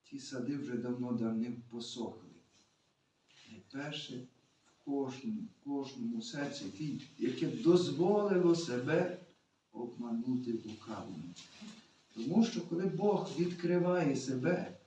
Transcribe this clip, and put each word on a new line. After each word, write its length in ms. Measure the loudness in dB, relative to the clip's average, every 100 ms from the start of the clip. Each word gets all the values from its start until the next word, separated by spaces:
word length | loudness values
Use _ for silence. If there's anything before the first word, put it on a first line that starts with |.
Ті 160 | _ -12
сади 380 | -8 -4 -2 -2
вже 200 | -2 -4
давно-давним 840 | -4 -4 -2 0 0 0 -2 -6 -10
посохли. 600 | -10 -10 -8 -8 -10 -18 -20 _ _ _ _ _ _ _ _ _ -20 -20
Найперше 760 | -20 -12 -8 -6 -6 -8 -10 -10 _ _ _ _
в 200 | _ -4
кожному, 640 | -2 -2 -4 -4 -4 -6 -10
кожному 580 | -6 -4 -4 -4 -4 -2
серці, 440 | -4 -4 -4 -4 -10
яке, 400 | -6 -4 -4 -10 -2
яке 300 | -2 0 -2 2
дозволило 920 | 6 6 6 2 4 4 4 6 6 4
себе 640 | 2 -2 4 4 4 -2 -14 _ _ _ _
обманути 840 | -10 -10 -6 -4 -2 0 0 0
лукавому. 800 | -4 -4 -12 -10 -10 -8 -10 -10 -14 -18 -16 -16 -16 -20 _ _
Тому 320 | -6 4 6 6
що 220 | 2 -2
коли 180 | 0 0
Бог 460 | 2 4 4 0 0
відкриває 760 | 0 0 2 4 4 4 4 2
себе 640 | -2 0 2 0 -2 -10